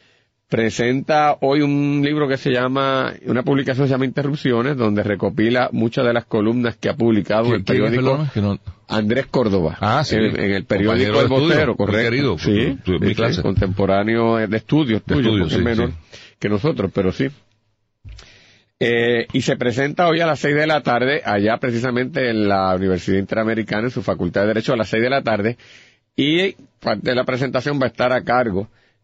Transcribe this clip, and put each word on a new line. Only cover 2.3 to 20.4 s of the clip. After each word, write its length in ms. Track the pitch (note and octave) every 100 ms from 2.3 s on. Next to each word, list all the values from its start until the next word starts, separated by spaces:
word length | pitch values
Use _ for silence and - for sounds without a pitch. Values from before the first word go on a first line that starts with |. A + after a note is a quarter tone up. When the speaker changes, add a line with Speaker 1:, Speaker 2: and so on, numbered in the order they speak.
| C3+
Speaker 1:
se 120 | D3
llama, 640 | B2 B2+ C3+ C3+ C3+ C3 - -
una 180 | A#2+
publicación 420 | B2+ C3+ C3+ B2+ C#3
que 40 |
se 40 |
llama 120 | C3 C3
Interrupciones, 720 | C#3+ C#3 D3 C#3 A#2 B2+ C#3
donde 260 | A2 G#2
recopila 680 | G2+ G2 G2+ F#2+ A2 B2 C3
muchas 340 | A#2+ A2+ C#3 B2
de 80 |
las 120 | A#2 -
columnas 500 | A2+ G#2+ A#2+ A#2+ -
que 140 | A2
ha 60 | G2
publicado 520 | A#2 A2 E2+ G#2 A#2
en 60 | G#2+
el 80 |
Speaker 2:
¿Quién, 140 | G2 -
quién 80 | G#2+
es, 60 |
Speaker 1:
periódico 200 | B2 C3 C#3 D3+
Speaker 2:
perdón? 0 |
Que 80 | A2+
no 180 | G2+ F#2+ - - -
Speaker 1:
Andrés 380 | G#2+ G#2+ A#2+ C3+
Córdoba. 520 | C#3 A2 F#2+ D#2 -
Speaker 2:
Ah, 220 | G#2 C3
sí. 120 | D3+ A2
Speaker 1:
En, 240 | A2 -
en 120 | G2+
el 140 | G2 -
periódico 460 | G2+ G#2 A2+ C3
Speaker 2:
Compañero 80 | C#3+
Speaker 1:
El 40 | B2
Speaker 2:
de 60 | C3+
estudio, 120 | D3+
Speaker 1:
Vocero, 200 | D3+ D3
Speaker 2:
muy 60 | -
Speaker 1:
correcto. 320 | G2+ G#2+ A2+
Speaker 2:
querido, 260 | B2 C#3+ E2
Speaker 1:
Sí, 400 | - G#2 C3+ - -
Speaker 2:
tu, 60 |
tu, 60 | E2+
mi 0 |
Speaker 1:
sí, 80 | G2+
sí, 80 | G#2+
Speaker 2:
clase. 260 | A#2 -
Speaker 1:
contemporáneo 960 | - F#2+ G2 G2+ G2 G2 G#2+ A2+ A#2 A2+ A2
de 100 | A2
estudios 440 | - D3 C#3+ G#2
Speaker 2:
De 120 | - F#2
Speaker 1:
tuyos, 100 | A2+
Speaker 2:
estudios, 60 | G#2 D#2+
Speaker 1:
porque 60 | -
es 40 |
Speaker 2:
sí, 220 | A#2 A2+
Speaker 1:
menor 80 | E2
Speaker 2:
sí. 300 | E2 - - - -
Speaker 1:
que 120 | G#2+
nosotros, 420 | G#2 D3 C#3+ F#2+
pero 180 | - F#2
sí. 180 | - C3+ D3 _ _ _ _ _ _ - - - - - _ _ -
Eh, 480 | A#2 A#2 A#2 A#2+ -
y 100 | C#3
se 140 | B2 C3+
presenta 520 | B2 A#2 C#3 D3 F3
hoy 120 | E3
a 60 | E3
las 120 |
seis 160 | C#3